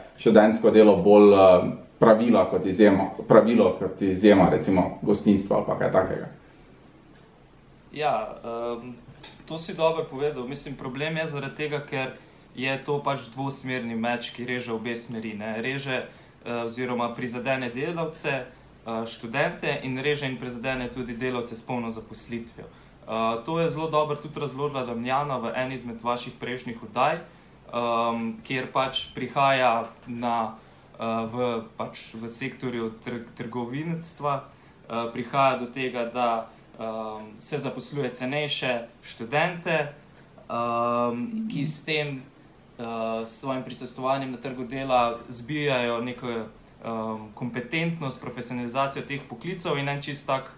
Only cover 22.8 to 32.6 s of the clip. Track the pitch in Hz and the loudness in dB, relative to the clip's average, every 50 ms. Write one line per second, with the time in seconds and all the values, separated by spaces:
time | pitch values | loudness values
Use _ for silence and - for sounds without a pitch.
22.8 | - - - - - - 110 113 113 113 117 117 - 165 165 165 165 160 139 156 | -20 -20 -20 -18 -10 -6 -2 0 0 0 0 -2 -4 -2 0 0 0 0 0 -2
23.8 | 160 160 151 151 151 147 147 147 - 151 - - 151 131 127 139 143 143 139 135 | -4 0 0 0 0 0 -2 -6 -8 -10 -8 -6 -6 -6 -4 -4 -4 -4 -2 -4
24.8 | 127 120 117 117 120 127 131 139 147 147 131 123 113 120 120 127 127 131 131 120 | -4 -4 -4 -4 -2 0 0 0 0 -2 -4 -4 -4 -4 -4 -4 -4 -4 -6 -8
25.8 | 117 120 110 113 117 120 123 120 - 127 - - 117 110 127 127 - 123 113 - | -10 -10 -10 -6 -4 -4 -4 -4 -4 -10 -10 -10 -8 -8 -8 -8 -8 -10 -10 -10
26.8 | 113 101 104 120 135 156 160 170 - - - - - - - - - - 117 120 | -12 -8 -2 0 2 2 0 -2 -8 -14 -20 -20 -20 -20 -20 -20 -16 -8 -4 -2
27.8 | 120 117 117 113 117 117 117 117 113 113 110 - - - 135 127 127 - - 135 | 0 0 2 2 2 0 0 -2 -4 -4 -6 -8 -8 -4 -4 -4 -4 -2 0 0
28.8 | 131 131 - - - - - 147 127 123 - 143 139 139 139 127 127 120 113 117 | 0 0 -2 -6 -6 -6 -8 -8 -8 -4 0 2 4 4 4 6 4 4 4 2
29.8 | 113 - - - - 127 120 117 123 120 117 113 110 110 - - - - - - | -2 -4 -12 -18 -12 -10 -8 -4 -2 0 0 0 -2 -2 -6 -14 -20 -20 -20 -20
30.8 | - - - - 120 117 113 117 117 110 123 127 123 123 117 113 110 - - - | -20 -20 -12 -8 -4 -2 -2 -2 -4 -4 -2 -2 0 0 0 -4 -6 -10 -10 -10
31.8 | 113 - - - - - - 113 117 113 113 - 135 127 - - | -10 -8 -8 -14 -16 -14 -12 -12 -10 -8 -8 -6 -8 -8 -8 -6